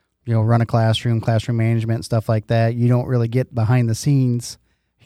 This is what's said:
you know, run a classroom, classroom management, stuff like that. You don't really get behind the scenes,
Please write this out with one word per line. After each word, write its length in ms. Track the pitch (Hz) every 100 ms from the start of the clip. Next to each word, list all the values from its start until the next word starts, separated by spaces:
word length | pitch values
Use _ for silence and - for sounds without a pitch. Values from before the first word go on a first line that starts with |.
| _ _ -
you 80 |
know, 80 | 113
run 200 | 110 117
a 40 | 113
classroom, 560 | 117 113 110 120 113
classroom 360 | 107 113 - 117
management, 480 | 113 117 113 113 87
stuff 220 | 117 -
like 180 | 110 -
that. 280 | 117 113 120
You 120 | 120
don't 200 | 123 120
really 200 | 127 117
get 280 | 123 127 120
behind 340 | 110 123 117
the 60 | 110
scenes, 600 | - 139 127 120 - - _ _ _ _